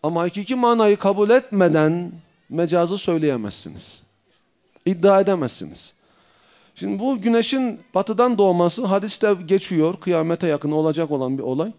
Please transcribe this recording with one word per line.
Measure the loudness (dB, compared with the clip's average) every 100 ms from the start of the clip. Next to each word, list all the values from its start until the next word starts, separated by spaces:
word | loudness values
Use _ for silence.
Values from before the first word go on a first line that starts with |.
Ama | -2 -2
hakiki | -4 -6 -6 0
manayı | 2 4 4 4
kabul | 2 0 4
etmeden | 4 2 2 4 4 2 0 -6 -14 _ _ _
mecazı | -4 0 0 0 -2
söyleyemezsiniz. | -2 0 0 -2 -6 -10 -16 -16 -18 -20 _ _ _ _ _ _ _ _ -6
İddia | 2 4 4
edemezsiniz. | 4 0 -2 -6 -14 -16 -20 _ _ _ _ _ _ _ _ -10
Şimdi | -6 -4
bu | -2 -2
güneşin | 2 2 2 -2 -2 -6 -4 -4
batıdan | -2 0 2 4
doğması | 2 4 2 0 0
hadiste | 0 -2 -2 0 0 0
geçiyor. | -2 0 0 0 -2
Kıyamete | -2 0 0 -2 -2
yakın | -2 -2
olacak | 0 0 0 -2
olan | -2 -2 -4
bir |
olay. | -4 -4 -4